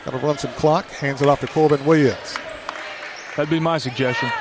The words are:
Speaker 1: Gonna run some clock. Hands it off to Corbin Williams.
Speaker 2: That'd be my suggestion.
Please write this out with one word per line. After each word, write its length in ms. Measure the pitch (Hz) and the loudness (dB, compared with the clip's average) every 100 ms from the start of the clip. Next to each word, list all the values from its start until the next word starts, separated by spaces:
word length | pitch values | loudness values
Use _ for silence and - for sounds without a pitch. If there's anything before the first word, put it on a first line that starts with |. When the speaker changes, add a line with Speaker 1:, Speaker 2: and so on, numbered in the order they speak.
Speaker 1:
Gonna 140 | - 127 | -6 -4
run 180 | 143 147 | -2 -2
some 160 | 127 | -4
clock. 340 | - 151 165 - | 0 2 2 0
Hands 320 | - 139 135 | -6 -4 2
it 60 | 143 | 2
off 120 | 143 | 2
to 60 | 131 | 0
Corbin 360 | 160 156 143 143 | 2 4 4 4
Williams. 500 | 160 135 101 - - - - - - - - - - - | 6 4 2 -8 -12 -12 -12 -12 -12 -12 -12 -14 -14 -8
Speaker 2:
That'd 140 | - 151 | -4 0
be 100 | 165 | 2
my 200 | 165 160 | 2 0
suggestion. 520 | 127 123 127 127 120 - | -2 0 0 0 -2 -4